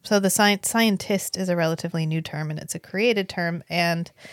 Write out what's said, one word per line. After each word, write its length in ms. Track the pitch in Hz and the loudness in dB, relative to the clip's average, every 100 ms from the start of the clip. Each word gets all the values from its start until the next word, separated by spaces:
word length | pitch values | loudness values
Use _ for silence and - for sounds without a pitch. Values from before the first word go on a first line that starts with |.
So 160 | - 208 | 0 2
the 80 | 190 | 4
sci-, 280 | - 208 202 | 4 4 4
scientist 720 | - 233 226 190 - 196 - 190 | 0 2 2 2 0 -2 -2 -4
is 120 | 185 | -2
a 60 | 175 | 0
relatively 500 | 160 165 170 165 160 | 0 0 -4 -2 -2
new 160 | 160 | -2
term, 280 | - 147 156 | -4 -8 -6
and 100 | 151 | -8
it's 140 | - | -8
a 60 | 170 | -12
created 500 | - 185 240 202 190 | -8 0 2 2 -2
term, 340 | - 170 170 - | -4 -4 -4 -4
and 420 | 170 170 170 170 _ - | 0 0 0 -4 _ -20